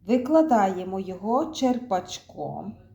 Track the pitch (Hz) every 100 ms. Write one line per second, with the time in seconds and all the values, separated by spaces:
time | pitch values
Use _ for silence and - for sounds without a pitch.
0 | - 247 247 320 311 233 196 185 185 190
1 | 185 185 202 247 320 311 262 247 - 185
2 | - - - - 139 143 185 226 -